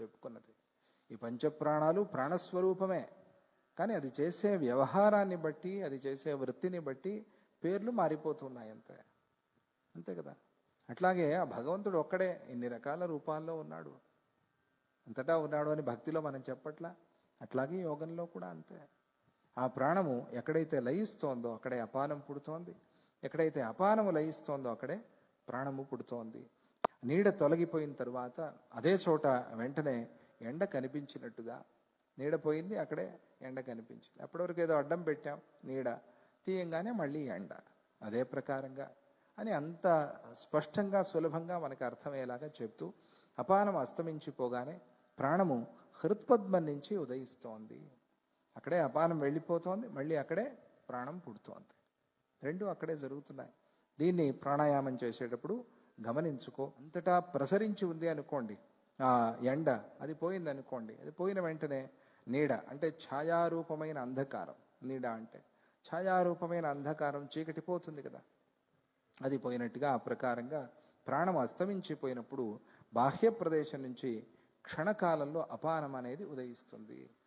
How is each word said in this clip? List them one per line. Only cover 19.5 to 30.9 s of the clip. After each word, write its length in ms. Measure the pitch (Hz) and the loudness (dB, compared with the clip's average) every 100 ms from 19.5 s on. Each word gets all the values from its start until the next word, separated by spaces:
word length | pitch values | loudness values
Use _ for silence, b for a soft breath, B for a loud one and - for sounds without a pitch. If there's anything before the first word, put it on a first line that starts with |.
| - | -2
ఆ 100 | 127 | -2
ప్రాణము 600 | - 135 185 165 123 - | 2 4 4 2 0 -4
ఎక్కడైతే 460 | 120 - 160 160 143 | -6 0 0 2 0
లయిస్తోందో 720 | 123 165 214 - 147 127 120 | 2 0 -2 -2 -4 -2 -4
అక్కడే 260 | 110 131 127 | -6 -4 -4
అపానం 400 | 110 131 143 147 | -2 -2 -2 -4
పుడుతోంది, 560 | 139 143 147 160 175 - b b b _ | -8 -10 -8 -8 -10 -16 b b b _
ఎక్కడైతే 380 | 139 - 160 151 | -4 2 2 2
అపానము 500 | 113 113 196 220 208 | -2 4 4 6 4
లయిస్తోందో 600 | 156 160 156 - 143 127 | 2 0 -4 -6 -4 -4
అక్కడే 300 | 110 127 196 - b b _ - | -4 -4 -6 -10 b b _ -8
ప్రాణము 360 | 123 139 135 | -4 -2 -4
పుడుతోంది. 680 | 139 120 120 120 113 113 123 B B B B B | -6 -8 -6 -8 -6 -12 -16 B B B B B
నీడ 260 | 127 165 202 | 2 4 4
తొలగిపోయిన 640 | 196 147 165 170 165 147 | 6 6 6 4 0 -2
తరువాత 600 | 135 123 123 123 - 156 - _ | -4 -4 -4 -6 -6 -8 -10 _
అదే 260 | 120 147 190 180 | 0 4 6 6
చోట 180 | 156 151 | 6 6
వెంటనే 800 | 127 123 113 123 143 147 123 117 B B _ | 4 2 -4 -4 0 0 0 -4 B B _
ఎండ 220 | 117 151 | -8 -2
కనిపించినట్టుగా, 1000 | 196 139 127 | -2 0 -4